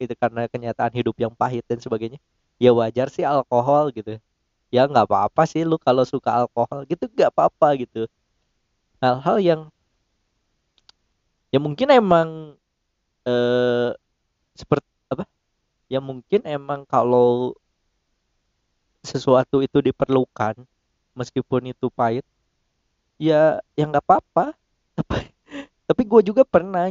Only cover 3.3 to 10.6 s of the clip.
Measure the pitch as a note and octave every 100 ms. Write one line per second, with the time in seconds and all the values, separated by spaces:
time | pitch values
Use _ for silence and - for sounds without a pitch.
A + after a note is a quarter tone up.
3.3 | C#3+ B2 B2 B2 C#3+ D3+ A#2 G#2+ A2 _
4.3 | _ _ _ _ A#2+ C#3 C3+ G#2 G2 G#2
5.3 | - D#3+ D#3 E3 D#3+ - B2+ B2+ C3+ A#2+
6.3 | A2+ A#2+ - A#2 C#3+ C3+ E3+ B3+ - C#3
7.3 | - D3+ - D3+ C#3+ A#2+ A2+ A2+ _ _
8.3 | _ _ _ _ _ _ - B2+ B2+ D3+
9.3 | A3 F#3 D#3+ D#3 _ _ _ _ _ _
10.3 | _ _ _